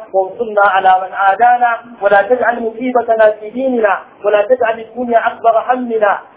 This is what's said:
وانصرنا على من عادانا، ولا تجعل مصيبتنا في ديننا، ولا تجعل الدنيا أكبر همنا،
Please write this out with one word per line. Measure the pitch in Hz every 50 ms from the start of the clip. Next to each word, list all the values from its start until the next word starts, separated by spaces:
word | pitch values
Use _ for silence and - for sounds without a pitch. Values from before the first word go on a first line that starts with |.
| - - -
وانصرنا | 190 190 190 - - 240 220 208 202
على | 202 202 185 190 190 190 185 185 190
من | 185 175
عادانا، | 175 196 196 190 190 233 240 247 240 247 233 233 233 - - - -
ولا | 196 202 208 196
تجعل | 202 240 254 247 226 220 240 233 233
مصيبتنا | 220 - 226 254 254 240 240 226 233 226 220 220 214 214 -
في | 214 214
ديننا، | 220 247 269 262 254 233 214 202 185 160 - - - _ -
ولا | 214 208 208
تجعل | 208 208 254 247 233 220 220 226
الدنيا | 220 - - 240 254 240 233 226 202
أكبر | 233 - - - 226 220 226 - - 254
همنا، | 262 247 233 226 220 208 202 180 - - - -